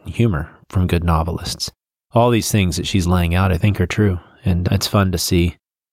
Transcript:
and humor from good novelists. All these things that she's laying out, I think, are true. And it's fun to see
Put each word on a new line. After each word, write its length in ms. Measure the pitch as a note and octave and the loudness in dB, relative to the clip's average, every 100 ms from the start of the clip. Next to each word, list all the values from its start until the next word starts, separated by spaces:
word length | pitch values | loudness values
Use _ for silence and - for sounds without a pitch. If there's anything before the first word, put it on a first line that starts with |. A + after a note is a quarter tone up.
and 100 | F#2+ | -8
humor 340 | - A#2 D#2 C#2 - - | 0 0 0 -6 -12 -6
from 180 | G2 F2+ | -2 0
good 160 | E2+ | 0
novelists. 720 | E2+ D#2+ E2 - - - - - _ _ _ | 0 0 0 -6 -8 -10 -10 -14 _ _ _
All 180 | A#2 A#2+ | 2 2
these 220 | A#2 - | 2 2
things 240 | G#2+ F#2 E2 | 0 0 -2
that 100 | E2+ | -2
she's 200 | G2+ F2 | -2 2
laying 260 | F2+ E2+ | 2 2
out, 160 | F2 F#2+ | 2 2
I 80 | F2+ | 2
think, 220 | G#2+ F#2+ | 0 0
are 60 | F2+ | -2
true. 340 | - G#2 F2 - _ | 0 0 0 -6 _
And 240 | G2+ F2 F2+ | -2 -2 0
it's 160 | G2 - | -2 0
fun 240 | G#2+ F#2+ | 0 0
to 60 | F2+ | -2
see 380 | - F#2 F2 - _ _ _ | -2 0 0 -4 _ _ _